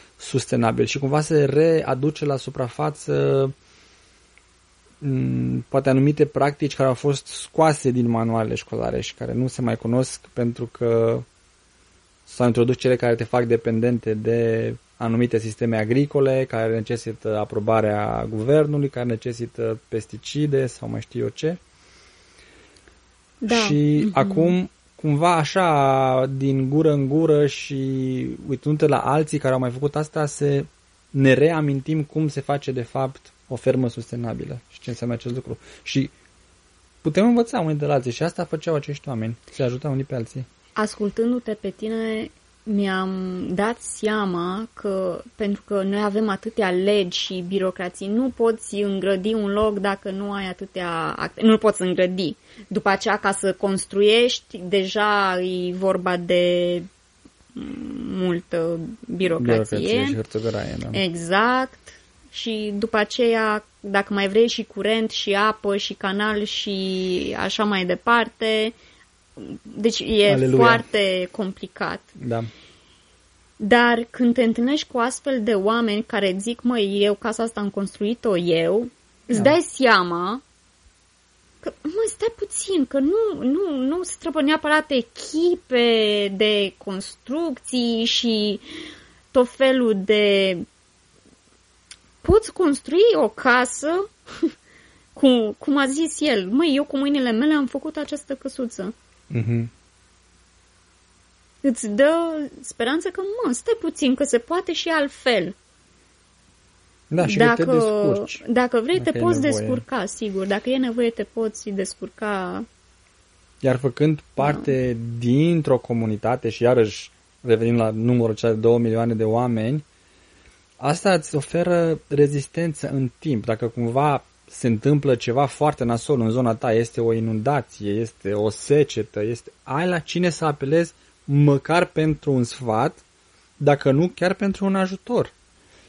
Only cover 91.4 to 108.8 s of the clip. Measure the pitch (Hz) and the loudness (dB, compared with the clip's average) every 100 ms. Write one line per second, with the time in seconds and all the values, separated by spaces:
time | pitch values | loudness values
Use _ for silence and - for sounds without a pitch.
91.4 | _ _ _ _ _ - _ _ - 415 | _ _ _ _ _ -20 _ _ 4 4
92.4 | 440 - 339 285 - 330 466 339 220 - | 4 0 0 0 0 4 6 6 2 0
93.4 | 262 247 254 - 294 349 403 _ - - | 2 4 2 -2 -2 -2 -4 _ -20 -6
94.4 | 330 - _ - - _ _ - 277 240 | -4 -4 _ -20 -20 _ _ 2 4 4
95.4 | 214 - - 285 269 277 330 - 302 220 | 2 -4 -2 0 0 0 -2 -2 0 0
96.4 | 185 254 339 269 294 269 277 285 247 220 | 0 0 2 0 0 -2 0 0 0 2
97.4 | 302 302 262 277 311 302 294 294 - 269 | 2 2 0 -4 -8 -8 -8 -8 -8 -10
98.4 | 269 - 240 - 190 - _ _ - 117 | -10 -8 -8 -8 -10 -12 _ _ -8 -4
99.4 | 110 117 117 - _ _ _ _ _ _ | -2 -2 -4 -10 _ _ _ _ _ _
100.4 | _ _ _ _ _ _ _ _ _ _ | _ _ _ _ _ _ _ _ _ _
101.4 | _ _ 277 233 220 208 285 330 330 311 | _ _ -2 0 -2 4 4 4 0 -4
102.4 | 285 - - - 226 311 359 381 392 453 | -8 -12 -14 -6 -2 -2 -2 -6 -6 -4
103.4 | 392 240 - 453 320 - 277 262 285 233 | -2 -2 -2 -2 -2 -2 0 0 0 0
104.4 | - 349 349 320 330 320 285 - 254 220 | -2 -4 -4 -6 -2 -2 -2 -4 0 0
105.4 | 170 - _ _ _ _ _ _ _ _ | -2 -8 _ _ _ _ _ _ _ _
106.4 | _ _ _ _ _ _ _ 165 165 202 | _ _ _ _ _ _ _ -2 0 4
107.4 | 233 233 - 247 220 214 208 202 - - | 4 4 2 2 2 2 0 0 -4 -8
108.4 | - 240 247 240 | -2 0 2 0